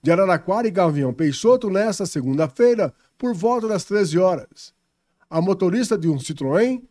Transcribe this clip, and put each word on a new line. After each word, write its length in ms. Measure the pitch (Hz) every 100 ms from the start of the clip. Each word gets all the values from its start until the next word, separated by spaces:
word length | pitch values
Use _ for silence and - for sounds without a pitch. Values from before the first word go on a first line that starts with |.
de 80 | 151
Araraquara 560 | 170 190 165 - 208 233
e 40 |
Gavião 420 | 185 170 147 131
Peixoto 560 | 127 156 135 226 254 220
nesta 380 | 190 220 202 185
segunda-feira, 880 | 151 127 139 156 - 240 233 160 _ _ _
por 160 | 247
volta 340 | 190 220 240 220
das 160 | 202
treze 340 | - 208 185 160
horas. 540 | 185 160 - - - _ _ _ _ _ _
A 100 | 165
motorista 600 | 185 190 185 220 240 208
de 100 | 165
um 80 | 143
Citroën 640 | - 147 135 160 247 254 -